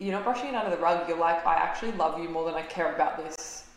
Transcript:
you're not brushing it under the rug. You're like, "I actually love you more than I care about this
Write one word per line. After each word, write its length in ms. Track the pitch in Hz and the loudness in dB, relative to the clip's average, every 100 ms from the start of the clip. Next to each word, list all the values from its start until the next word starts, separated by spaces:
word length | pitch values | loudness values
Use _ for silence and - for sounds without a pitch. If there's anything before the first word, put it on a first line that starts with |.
you're 120 | 196 | -2
not 100 | 196 | 0
brushing 240 | 214 254 285 | 0 -2 -2
it 60 | |
under 200 | 240 196 | -2 0
the 80 | 175 | 2
rug. 260 | 165 170 170 | 2 2 2
You're 100 | 165 | 2
like, 280 | 165 170 170 | 2 4 4
"I 80 | 165 | 4
actually 360 | 170 - 226 | 2 0 -4
love 260 | 196 160 - | 0 0 0
you 100 | 165 | -4
more 160 | 165 | -4
than 100 | 160 | -2
I 80 | 160 | -4
care 300 | 160 180 165 | -4 -2 -2
about 220 | - 156 - | 2 0 0
this 420 | - - - - - | -6 -8 -8 -12 -16